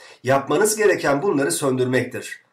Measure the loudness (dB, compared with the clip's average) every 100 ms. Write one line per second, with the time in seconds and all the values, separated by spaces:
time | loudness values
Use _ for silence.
0 | -20 -10 0 0 0 0 0 2 2 2
1 | 0 0 0 0 0 -2 -2 0 0 0
2 | -2 -8 -12 -18 _